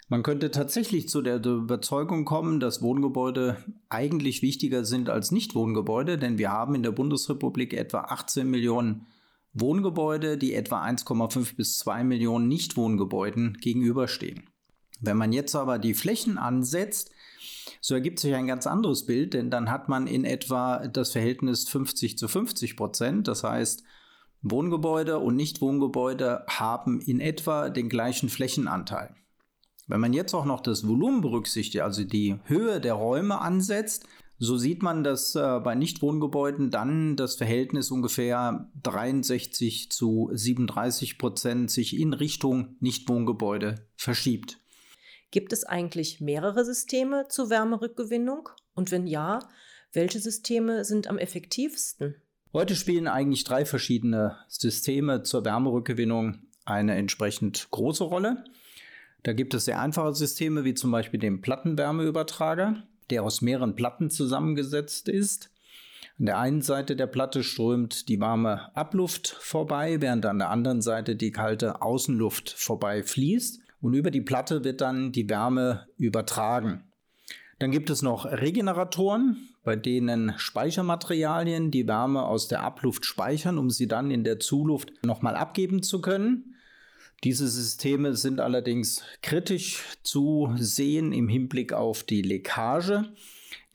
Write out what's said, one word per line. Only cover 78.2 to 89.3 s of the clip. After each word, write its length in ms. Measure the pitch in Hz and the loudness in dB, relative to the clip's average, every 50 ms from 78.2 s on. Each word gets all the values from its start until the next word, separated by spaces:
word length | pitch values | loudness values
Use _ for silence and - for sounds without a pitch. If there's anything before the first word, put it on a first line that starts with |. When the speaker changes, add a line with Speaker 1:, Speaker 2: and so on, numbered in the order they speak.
| - | -2
Speaker 1:
Regeneratoren, 1120 | - - 113 135 156 180 240 202 190 175 175 185 180 - 175 190 196 208 226 262 262 214 - - - - _ _ | -4 -2 0 0 2 2 2 2 2 2 0 0 0 0 2 2 4 4 4 4 4 2 0 -6 -14 -20 _ _
bei 140 | 117 107 | -2 -2
denen 560 | 110 113 123 123 127 120 120 117 117 113 110 104 | 0 0 0 2 2 2 2 2 2 2 0 0
Speichermaterialien 1400 | - - - - 107 127 165 160 190 180 175 170 170 - - 175 160 156 151 160 170 170 170 165 165 160 156 | -2 -6 -4 -2 0 0 0 0 0 0 0 0 -2 -2 -2 -2 0 0 0 0 0 0 0 0 0 0 2
die 160 | 131 127 113 | 2 0 2
Wärme 380 | 107 107 113 127 131 135 135 - | 2 2 2 2 2 2 2 2
aus 240 | - 110 107 - - | 2 0 0 0 -2
der 120 | 120 - | -2 -2
Abluft 440 | - 120 - - - 123 117 - - | -2 -4 -4 -2 -2 -2 -2 -2 -6
speichern, 520 | - - - 98 123 151 151 - 180 180 | -6 -4 -2 -2 0 0 0 0 0 0
um 120 | 151 131 127 | 2 2 0
sie 180 | 113 - 123 | 2 0 0
dann 240 | 107 110 117 135 139 | 0 0 0 0 0
in 140 | 131 117 107 | 0 2 2
der 160 | 113 113 - | 0 0 0
Zuluft 500 | - - 143 143 151 156 147 135 - - - - - | 0 0 0 2 2 2 2 0 -2 -8 -8 -4 -2
nochmal 320 | 117 107 - - 113 - | -2 0 0 0 -2 0
abgeben 440 | - 160 - - 190 185 180 190 190 | -2 -4 -2 0 -2 0 2 2 0
zu 200 | 190 - 196 180 | 0 0 -2 -2
können. 480 | 175 190 196 196 208 233 254 240 - - - - - - - - - - _ - - - _ _ - | 0 0 0 2 2 2 2 0 -2 -10 -20 -20 -20 -20 -20 -20 -20 -20 _ -20 -20 -20 _ _ -2
Diese 240 | 131 127 135 139 | 0 0 2 0
Systeme 680 | 123 113 123 117 113 - - - 139 143 143 147 143 127 | 0 -2 -2 -4 -4 -4 -2 0 0 2 2 2 0 0
sind 240 | - - 135 135 127 | 0 0 0 0 0
allerdings 600 | 120 120 123 123 120 127 120 123 107 - - - - - - - | 0 2 0 0 0 0 0 0 0 -2 -4 -4 -8 -12 -16 -12
kritisch 600 | - - | -4 -2